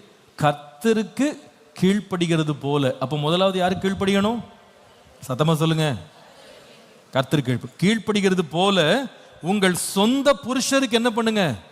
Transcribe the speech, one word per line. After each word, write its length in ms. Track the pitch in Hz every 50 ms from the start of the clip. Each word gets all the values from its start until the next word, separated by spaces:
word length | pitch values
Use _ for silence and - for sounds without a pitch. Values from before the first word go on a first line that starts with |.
| - - - _ _ _ _ -
கர்த்தருக்கு 1000 | - 143 147 - - - - - - 226 226 214 220 - - - 262 302 - - - - - _ - - - -
கீழ்ப்படுகிறது 720 | 180 185 196 208 - - 185 180 180 165 170 156 156 151
போல." 440 | 147 123 123 139 143 143 135 127 127 -
அப்ப 180 | 135 131 151 147
முதலாவது 400 | 147 151 170 180 190 196 185 185
யாருக்கு 320 | 180 185 190 175 185 190
கீழ்ப்படியணும்? 500 | 196 185 196 196 202 196 196 214 240 233 - - - - - - - - - - - - - - - - - -
சத்தமா 280 | 127 120 151 160 165
சொல்லுங்க. 400 | 143 160 160 160 160 156 151 127 98 92 - - - - - - - - - - - - - - - - - - - - _ -
கர்த்தருக்கு 440 | 127 135 - - 151 135 123 127 117
கீழ்ப்ப-, 260 | - 123 - - 165
கீழ்ப்படிகிறது 560 | 190 226 226 - - 208 208 190 196 185 180 175 139
போல 560 | 156 165 185 202 196 185 156 151 190 254 269 214 - - - - - -
உங்கள் 320 | - 160 196 208 196 185 180
சொந்த 600 | - - - - 196 202 226 254 277 269 285 277 277 -
புருஷருக்கு 480 | 214 254 262 - - 269 269 269 233
என்ன 180 | 226 226 233 247
பண்ணுங்க? 440 | 214 233 226 226 220 208 190 151 117 92 - -